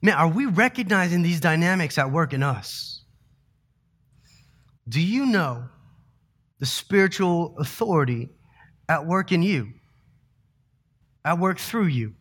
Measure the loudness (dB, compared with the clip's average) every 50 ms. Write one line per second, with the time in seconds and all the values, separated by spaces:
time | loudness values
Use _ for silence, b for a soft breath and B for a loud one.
0 | 4 2 4 4 4 4 4 0 0 0 2 2 2 2 2 -2 -2 0 2 2
1 | 2 2 2 2 2 2 0 0 0 2 2 2 2 2 2 2 0 -2 0 0
2 | 0 0 2 0 0 0 0 0 0 0 0 -2 -6 -12 -14 -14 -14 -14 -16 -20
3 | -20 _ _ _ _ _ _ _ _ _ _ _ _ _ _ _ _ _ _ _
4 | _ _ _ b b b b b b b b b b b b _ _ -6 -2 0
5 | 0 2 0 0 0 2 2 2 2 0 -4 -6 -10 -16 -18 -20 _ -20 _ _
6 | _ _ _ _ _ _ _ _ _ _ _ _ -6 -4 -4 -6 -6 _ 2 2
7 | 2 2 0 0 0 0 2 0 0 -4 -4 -6 -6 -6 -4 -6 -4 0 2 2
8 | 2 0 -2 -4 -6 -10 -14 b b b b b b b b _ _ -2 -2 -2
9 | 0 -2 -2 -2 0 0 0 0 2 0 0 -2 -4 -6 -12 -20 _ _ _ _
10 | _ _ _ _ _ _ _ _ _ _ _ _ _ _ _ _ _ _ _ _
11 | _ _ _ _ _ -2 0 2 2 0 0 -2 -6 -6 -2 0 0 2 2 0
12 | -2 -4 -8 _